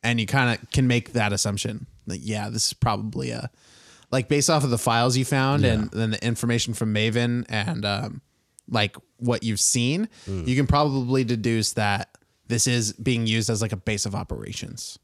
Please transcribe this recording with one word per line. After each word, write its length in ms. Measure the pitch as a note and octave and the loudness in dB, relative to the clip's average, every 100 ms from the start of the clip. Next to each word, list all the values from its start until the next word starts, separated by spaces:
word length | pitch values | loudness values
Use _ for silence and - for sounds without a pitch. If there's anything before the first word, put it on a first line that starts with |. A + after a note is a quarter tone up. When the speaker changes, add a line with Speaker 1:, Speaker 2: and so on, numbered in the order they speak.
Speaker 1:
And 160 | A2+ A#2 | 0 0
you 60 | G#2+ | 2
kinda 320 | C#3 B2 A2 - | 2 2 0 -2
can 140 | C#3 C3 | 2 4
make 280 | A#2+ - | 2 0
that 180 | A#2 G#2 | 0 0
assumption. 540 | G2+ G#2 G2+ A2 G#2+ - - - | 0 -2 -2 -6 -8 -14 -16 -10
Like, 140 | F#2 | -8
yeah, 280 | G2+ G#2+ G#2 | -6 -6 -4
this 180 | A2+ - | -2 -4
is 40 | |
probably 560 | - A#2 G#2 G#2+ A#2 B2+ | 0 -2 -2 -4 -6 -6
a, 200 | A#2 - _ _ - - - _ | -8 -10 _ _ -20 -20 -20 _
like, 160 | C3 A#2 | -2 2
based 200 | D3 C#3 | 2 4
off 140 | D#3 | 2
of 80 | C#3+ | 2
the 80 | A#2 | 2
files 380 | - A#2 B2 B2+ | 2 4 4 2
you 80 | |
found 400 | B2+ C#3 C3+ C#3+ | 2 2 2 4
Speaker 2:
Yeah. 80 | B2 | 4
Speaker 1:
and 180 | A2+ G#2 | 4 0
then 200 | A2 A2+ | -2 -2
the 120 | A2 | 0
information 500 | A#2 A2+ A#2+ A#2 A#2 | -2 0 0 0 0
from 200 | A2 A2 | -2 0
Maven 500 | G#2+ A2+ A2+ A#2+ A#2+ - | 2 2 2 0 -2 -2
and, 360 | A2 G2+ D#3 | -4 -2 -4
um, 360 | G2+ G2+ A2 - _ _ _ - - | -2 -2 -4 -10 _ _ _ -20 -4
like, 280 | A#2 G#2 - _ _ | 0 0 -4 _ _
what 260 | A#2+ A#2 | -2 0
you've 180 | A2+ G#2 | 0 0
seen, 480 | - B2+ A#2+ E3 A3 - - | 0 2 0 0 -4 -8 -8
Speaker 2:
Mm. 180 | F#2+ E2 | -6 0
Speaker 1:
you 80 | |
can 120 | B2+ C#3+ | 0 4
probably 580 | D3 D3+ C3+ B2 C3 | 4 4 0 0 0
deduce 480 | A#2 A#2 A#2 A2+ G#2+ | 2 0 0 0 0
that 440 | - G#2 G2+ - _ _ _ - | 0 0 0 -4 _ _ _ -4
this 200 | A#2 B2+ | 0 2
is 240 | A#2+ G#2+ | 2 0
being 340 | - A#2 A#2+ A2+ | -2 0 0 2
used 240 | A2+ G#2+ | 0 0
as, 100 | A2 | 0
like, 100 | A2 | -2
a 40 | G2 | -4
base 300 | - G#2 G#2 | -4 -4 -2
of 80 | |
operations. 840 | G2 - - - A#2 - - - - | -4 -6 -10 -8 -10 -10 -12 -14 -16